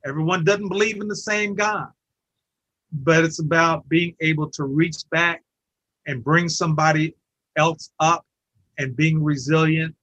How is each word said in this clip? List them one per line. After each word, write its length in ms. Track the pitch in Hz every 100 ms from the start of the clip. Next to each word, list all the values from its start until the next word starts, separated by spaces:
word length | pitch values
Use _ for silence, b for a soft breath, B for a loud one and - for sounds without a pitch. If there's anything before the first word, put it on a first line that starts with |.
| -
Everyone 400 | 147 160 180 160
doesn't 240 | 202 202
believe 320 | 190 214 220
in 60 | 208
the 60 | 202
same 380 | - 208 208
God. 360 | 202 208 208 127 _ _ _ _ _ _ _ _ _ _
But 340 | 151 135 165 165
it's 140 | 160
about 480 | 156 165 165 156 143
being 260 | 160 175 170
able 280 | 160 156 151
to 120 | -
reach 340 | 139 139 175 156 -
back 320 | 160 170 165 _ _ _ _ _ _ -
and 160 | 131
bring 240 | 123 160 170
somebody 680 | 160 170 156 156 156 156 - _ _ _ -
else 340 | 160 165 - _
up 260 | 156 165 _ _ _ _ _ -
and 180 | 135 117
being 260 | 156 156
resilient. 720 | 151 143 127 160 160 160 160 -